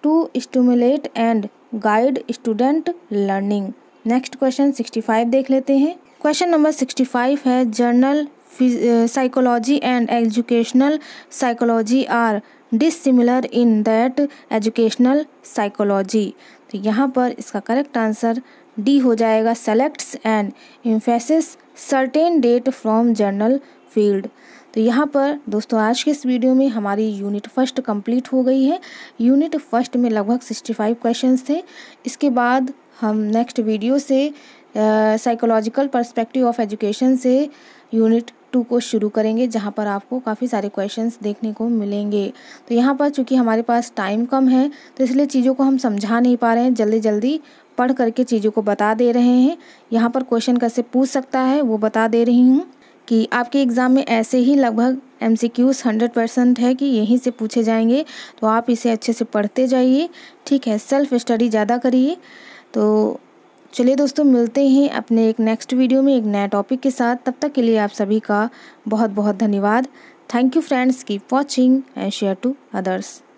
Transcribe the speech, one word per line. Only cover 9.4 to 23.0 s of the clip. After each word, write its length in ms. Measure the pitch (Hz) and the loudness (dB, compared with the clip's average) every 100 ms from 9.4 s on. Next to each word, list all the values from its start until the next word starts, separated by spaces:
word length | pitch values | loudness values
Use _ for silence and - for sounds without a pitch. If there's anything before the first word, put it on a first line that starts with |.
| 254 240 226 285 | 2 0 0 0
and 480 | - 247 226 240 226 | 0 -2 0 0 0
educational 680 | 214 226 233 233 254 277 302 - - - | -2 0 0 2 2 2 0 -6 -20 -16
psychology 760 | - 254 233 240 226 220 262 - | -4 -4 0 0 0 0 0 0
are 300 | 233 233 208 - _ _ | 0 0 -2 -6 _ _
dissimilar 760 | 226 311 320 277 247 240 254 247 | 0 0 0 0 2 2 0 0
in 300 | - 240 214 | 0 2 2
that 420 | 214 220 247 254 285 - - | 2 2 0 0 -4 -4 -6
educational 720 | 220 214 220 226 - 247 285 302 _ - - | -2 -2 0 0 2 2 2 -2 _ -10 -4
psychology"। 720 | 202 208 202 196 196 220 196 - - - _ | -4 -2 -2 0 0 -2 -2 -8 -20 -20 _
तो 60 | 202 | -6
यहाँ 300 | 208 214 277 | -2 0 0
पर 260 | 262 247 - | 0 -2 -4
इसका 220 | - - | -10 -10
करेक्ट 380 | 294 240 285 240 | -4 -4 -2 -2
आंसर 440 | 220 208 233 233 - - _ - | -2 -2 -2 -4 -8 -20 _ -4
डी 180 | 208 277 | 2 2
हो 160 | 254 | 4
जाएगा, 380 | 220 226 220 226 | 2 2 2 0
"Selects 640 | 233 - 220 285 302 - - | -2 0 0 0 -4 -10 -6
and 340 | 220 220 202 - - - 240 | -2 -2 -2 -8 -20 -8 -2
emphasis 680 | 220 233 233 240 320 311 - _ - - | -2 0 -2 0 0 0 -10 _ -16 -2
certain 500 | 269 262 294 339 330 | -2 0 0 2 2
date 280 | 247 240 247 | 2 2 0
from 460 | 254 220 220 | -4 -2 2